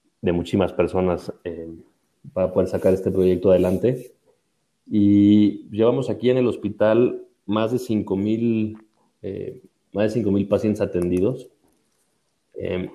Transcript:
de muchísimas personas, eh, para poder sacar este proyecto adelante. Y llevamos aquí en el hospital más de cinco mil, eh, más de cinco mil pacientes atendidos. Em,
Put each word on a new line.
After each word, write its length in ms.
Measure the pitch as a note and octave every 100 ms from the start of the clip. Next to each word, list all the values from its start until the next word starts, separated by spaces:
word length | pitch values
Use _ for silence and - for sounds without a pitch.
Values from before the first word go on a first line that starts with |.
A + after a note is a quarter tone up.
| _ _
de 120 | F#2+
muchísimas 400 | F2 - G2 F2+
personas, 600 | - F2 F#2+ F#2 E2 - -
eh, 280 | F2 E2 E2 E2 - _ _ _ -
para 200 | - F#2
poder 160 | G2+ F#2
sacar 240 | F2+ G2+
este 200 | F#2 -
proyecto 400 | F#2 F#2 F2+ G2+
adelante. 640 | F2+ F#2 F#2 A2 C3 - _ _ _ _ _ _ _
Y 840 | - G#2+ G2+ G2+ G2+ G#2 G#2 - -
llevamos 400 | G#2 A2+ C3 B2
aquí 180 | G#2 A#2+
en 100 | B2+
el 100 | A#2+
hospital 760 | - G#2 G2+ G#2+ A2+ B2 - - _ -
más 240 | G#2+ A2+
de 80 | B2
cinco 380 | - G#2+ G2 F#2+
mil, 600 | G2+ A2+ A#2 A2+ G#2+ A2 _ _ _ _
eh, 400 | G2 G2 F#2+ F#2+ - _ _
más 100 | G2
de 60 | G#2+
cinco 200 | A2+ G#2
mil 160 | G2 G2+
pacientes 360 | G2+ G#2+ G#2+
atendidos. 680 | G2+ F2+ F2 F2+ G2+ C3+ - _ _ _ _ _ _ _ _ _ _
Em, 380 | - F#2 F2+ F2+